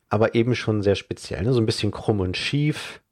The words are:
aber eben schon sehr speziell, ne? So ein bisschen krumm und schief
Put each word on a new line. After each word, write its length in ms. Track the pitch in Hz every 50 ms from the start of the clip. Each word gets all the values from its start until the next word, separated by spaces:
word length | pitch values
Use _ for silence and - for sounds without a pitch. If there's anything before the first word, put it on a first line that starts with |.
| _ -
aber 240 | - 104 110 107 -
eben 220 | 120 117 123 120
schon 260 | - - 113 110 104
sehr 140 | 95 101 98
speziell, 480 | - - - - - - - - - 92
ne? 100 | 120 135
So 60 | 120
ein 80 | 110 104
bisschen 240 | - - - 104
krumm 300 | - - - - 110 101
und 140 | 92 92 90
schief 680 | - - - - 143 147 151 151 - - - - - _ _